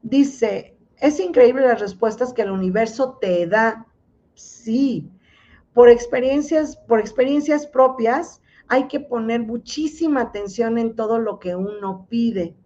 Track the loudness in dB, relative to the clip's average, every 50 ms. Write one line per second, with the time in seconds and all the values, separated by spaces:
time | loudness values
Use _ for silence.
0 | _ -2 2 2 2 2 0 -4 -4 -4 -4 -6 -10 -14 _ _ _ _ _ _
1 | 0 0 0 0 -4 -2 4 6 6 6 6 4 2 2 2 2 -2 -8 -4 -2
2 | -2 -2 0 -2 -4 -4 -2 -4 -4 -2 -2 -2 -2 -2 0 0 -2 -2 -2 -4
3 | -4 -4 -4 -6 -2 -2 0 0 0 2 2 2 2 2 0 -4 -14 _ _ _
4 | _ _ _ _ _ _ _ _ -20 -20 -20 -16 -8 -4 -2 0 0 0 -2 -4
5 | -8 -10 -18 _ _ _ _ _ _ _ _ _ _ _ _ 8 10 10 8 8
6 | 4 -4 -4 -2 0 0 0 0 -2 0 0 -2 -2 -2 -8 -14 -4 0 0 0
7 | 0 -2 -2 -2 0 2 2 -2 0 0 -2 -2 -2 -4 2 2 2 2 2 0
8 | -2 -2 0 -2 -4 -8 -14 _ _ _ _ _ _ _ -2 0 0 -2 -6 -8
9 | -8 -6 -8 -6 -4 -4 -4 -4 -4 -6 -8 -10 -10 -10 -8 -6 -6 -6 -4 -4
10 | -2 -2 0 0 -2 -4 -6 -10 -10 -10 -10 -8 -6 -4 -4 -2 -2 -4 -4 -4
11 | -4 -2 -2 -2 -2 -4 -6 -8 -8 -8 -6 -6 -6 -8 -8 -10 -10 -10 -10 -10
12 | -12 _ -4 -2 -2 -2 -2 -4 -6 -8 -10 _ _